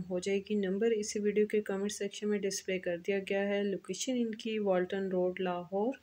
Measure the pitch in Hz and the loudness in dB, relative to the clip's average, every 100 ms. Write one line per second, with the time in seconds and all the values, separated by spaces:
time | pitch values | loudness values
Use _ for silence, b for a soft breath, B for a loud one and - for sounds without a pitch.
0 | 180 180 196 196 196 208 190 196 233 214 | -2 -4 0 -2 0 0 0 2 2 2
1 | 208 214 208 202 208 214 208 196 202 202 | 0 0 2 4 4 2 0 -2 -2 -2
2 | 202 - 208 208 196 196 - 185 180 175 | -6 -4 -2 0 0 -2 -2 -2 -2 -2
3 | 175 196 190 196 202 202 202 185 - 190 | 0 -2 0 0 2 2 0 -2 -4 -4
4 | - 247 226 220 226 220 202 180 180 196 | -2 0 0 -2 -4 0 4 4 2 -2
5 | 190 185 180 185 185 175 170 196 226 269 | 0 2 0 0 -2 -2 -2 -2 0 -2